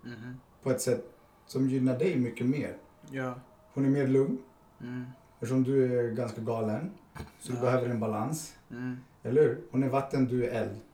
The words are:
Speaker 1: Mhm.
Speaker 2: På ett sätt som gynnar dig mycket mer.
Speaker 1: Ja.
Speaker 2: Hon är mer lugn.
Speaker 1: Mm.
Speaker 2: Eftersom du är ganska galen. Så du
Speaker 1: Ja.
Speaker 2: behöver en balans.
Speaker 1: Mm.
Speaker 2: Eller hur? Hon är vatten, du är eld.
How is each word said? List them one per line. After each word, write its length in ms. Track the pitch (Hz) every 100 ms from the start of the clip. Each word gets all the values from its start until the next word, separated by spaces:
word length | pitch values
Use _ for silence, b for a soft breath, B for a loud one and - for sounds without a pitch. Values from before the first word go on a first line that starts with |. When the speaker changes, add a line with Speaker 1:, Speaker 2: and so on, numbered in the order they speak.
Speaker 1:
Mhm. 380 | 120 117 123 127 - -
Speaker 2:
På 80 | 135
ett 100 | 127
sätt 240 | - 117 - - - _ -
som 220 | 131 131
gynnar 280 | 135 127 127
dig 180 | 180 147
mycket 300 | 117 - 123
mer. 300 | 143 - - - - -
Speaker 1:
Ja. 240 | 135 127 127 - - -
Speaker 2:
Hon 120 | 135
är 60 | 135
mer 160 | 143 131
lugn. 320 | 135 139 254 - - - -
Speaker 1:
Mm. 240 | 120 123 127 127 -
Speaker 2:
Eftersom 300 | - 117 131
du 340 | 131 135 127 123
är 120 | 120
ganska 280 | 110 113 117
galen. 500 | 113 113 107 107 175 - - - - -
Så 140 | -
du 60 | 123
Speaker 1:
Ja. 20 |
Speaker 2:
behöver 240 | 123 127 120
en 120 | 117
balans. 540 | 110 107 135 156 - - _
Speaker 1:
Mm. 260 | 120 127 127 - -
Speaker 2:
Eller 200 | 110 135
hur? 180 | 147 - -
Hon 120 | 127
är 60 | 135
vatten, 380 | 135 - 139 127
du 180 | 123 117
är 160 | 113
eld. 140 | 110 104 -